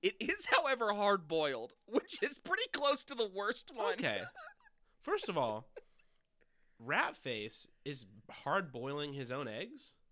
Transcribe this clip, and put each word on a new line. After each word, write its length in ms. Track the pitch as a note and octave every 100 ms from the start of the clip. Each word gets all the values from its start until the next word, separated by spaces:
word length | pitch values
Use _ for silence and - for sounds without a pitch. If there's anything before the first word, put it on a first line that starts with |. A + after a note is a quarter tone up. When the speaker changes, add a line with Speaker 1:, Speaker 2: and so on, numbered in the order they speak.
Speaker 1:
It 140 | F#3 -
is, 240 | B3 G4+ -
however, 480 | C4 D4 B3+ A3
hard-boiled, 800 | G#3 G#3 G3+ D#3 D#3+ D3+ B2+ A#2 - -
which 380 | A#3 - -
is 140 | B3 C#4+
pretty 280 | - F#4+ B4
close 320 | - C#4+ C#4+ -
to 100 | A#3
the 120 | G#3+
worst 440 | F#3+ G3+ - - C#4
one. 180 | G3+
Speaker 2:
Okay. 280 | A3+ D3 G2+ - - E5 -
Speaker 1:
<laughs> 420 | - _ _ _
Speaker 2:
First 260 | - G4 -
of 100 | E3+
all, 300 | A#2+ G#2+ - - - _ _ _ _ _ _ _ _ _
Rat 380 | A#2 D3+ D#4 D#4+
Face 500 | C3+ A2+ G#2+ - - _
is 220 | - C#3 G#2 G#2+ -
hard-boiling 840 | - - F3 F3 B2 B2+ C#3+ D3
his 180 | C#3 B2+
own 160 | C3 C3
eggs? 480 | G#2+ G3+ C#4+ - - _